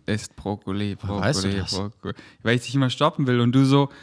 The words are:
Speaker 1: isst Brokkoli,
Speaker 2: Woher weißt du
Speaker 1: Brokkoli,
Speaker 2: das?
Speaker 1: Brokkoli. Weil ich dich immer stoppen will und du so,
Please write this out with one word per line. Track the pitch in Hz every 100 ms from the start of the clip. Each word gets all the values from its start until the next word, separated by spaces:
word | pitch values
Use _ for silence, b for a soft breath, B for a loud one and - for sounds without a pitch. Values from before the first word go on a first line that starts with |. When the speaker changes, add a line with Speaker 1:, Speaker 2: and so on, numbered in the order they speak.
| -
Speaker 1:
isst | 104 - -
Brokkoli, | 98 101 - 101 104 95
Speaker 2:
Woher | 98 101
weißt | 98 120
du | 98
Speaker 1:
Brokkoli, | 98
Speaker 2:
das? | 87 92
Speaker 1:
Brokkoli. | 101 - 95 - B B
Weil | 113 123
ich |
dich | -
immer | 139 127
stoppen | 123 151 147 131
will | 123
und | 120
du | 131 135
so, | 139 139 B